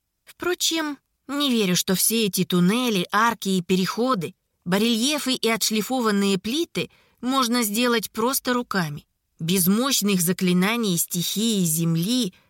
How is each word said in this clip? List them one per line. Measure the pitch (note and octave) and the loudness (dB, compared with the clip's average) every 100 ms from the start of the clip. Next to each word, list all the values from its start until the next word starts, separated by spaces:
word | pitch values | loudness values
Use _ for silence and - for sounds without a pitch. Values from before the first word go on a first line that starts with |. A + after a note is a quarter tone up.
| _ _ | _ _
Впрочем, | - - F4 F4+ - E4 D4+ C#4 _ _ - | -20 -8 -6 -2 -2 -2 -4 -6 _ _ -8
не | C#4+ C#4+ | -2 0
верю, | A#3 G3 F3+ | 2 2 0
что | - | 0
все | F#3 - A3+ G#3+ | 0 0 0 0
эти | F#3 | 0
туннели, | F3 F3+ F3 A3+ B3+ G3+ F3 | 0 2 4 2 0 -2 0
арки | G3+ A#3 A3+ F#3+ | 0 0 0 -2
и | F#3+ | -2
переходы, | F3 F#3 F#3 - B3 A#3+ D3+ - _ _ | 2 0 0 0 0 0 -4 -10 _ _
барельефы | - G3 A3+ A3+ B3+ D4+ C4 | -2 0 2 2 0 -2 -2
и | B3+ A3+ | -2 -2
отшлифованные | A3+ - A3 G3 C4 A3 G3+ G3+ F#3+ | 0 0 -2 -2 0 0 2 2 0
плиты | G#3+ C#4+ E4+ - - _ _ _ | -2 -4 -4 -4 -6 _ _ _
можно | A#3+ C4+ A#3+ B3 | -2 0 2 0
сделать | G#3+ G3+ B3 A#3 - | 0 0 2 0 -2
просто | - A#3 C4+ - | -2 -2 0 0
руками. | B3 B3 G3 D#3+ D3 - _ _ - | -2 -2 -2 -4 -6 -16 _ _ -8
Без | E3 F#3+ E3+ | -2 2 2
мощных | G#3 C4+ B3 G3 G3 | 2 2 0 2 0
заклинаний | E3+ F#3 F#3 F3+ F#3+ A#3 A3 E3+ | 0 0 2 2 2 0 0 -2
стихии | - F3 E3+ - A#3 G#3 | -2 -4 -4 -2 0 2
земли | F3 D#3 E3 E3 F3 B3+ G#3 - _ | 0 0 0 0 0 0 -2 -6 _